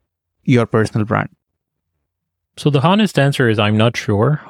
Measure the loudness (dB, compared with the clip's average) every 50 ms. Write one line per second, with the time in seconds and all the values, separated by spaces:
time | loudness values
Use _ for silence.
0 | _ _ _ _ _ _ _ _ _ 0 0 0 0 0 -2 -2 -2 -2 -2 -4
1 | -4 -2 -2 -4 -4 -6 _ _ _ _ _ _ _ _ _ _ _ _ _ _
2 | _ _ _ _ _ _ _ _ _ _ _ -6 -2 -2 0 2 2 2 2 2
3 | 0 0 0 0 0 0 0 0 0 0 2 2 0 0 2 2 2 0 0 -2
4 | -4 -2 0 0 0 0 0 -2 -4 -8